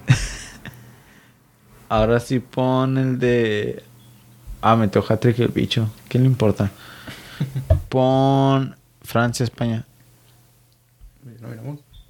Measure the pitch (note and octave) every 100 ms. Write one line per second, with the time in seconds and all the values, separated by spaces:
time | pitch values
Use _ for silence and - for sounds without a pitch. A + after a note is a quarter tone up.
0 | - B2 - - - - - - - -
1 | - - _ _ _ _ _ - - A2
2 | A2 A#2+ A#2 B2+ - - B2+ C3 C3 C3
3 | C3 B2+ B2 A#2+ A2+ G#2 A#2+ - - -
4 | - - _ _ - - G#2 A#2 G#2 G#2+
5 | - A2 B2 A2+ A2+ - - A#2+ A2 -
6 | - B2 C3 B2 G#2+ G2+ G2+ - - -
7 | - - - - C3+ C3+ C3 - - C3
8 | C#3+ E3 E3+ C3+ C3+ C3+ C3 - _ _
9 | - A#2 A#2+ A#2 A#2 - A#2+ A2+ - _
10 | _ _ _ _ _ _ _ _ _ _
11 | - _ B2+ A2+ A#2 A2+ B2 D3 - -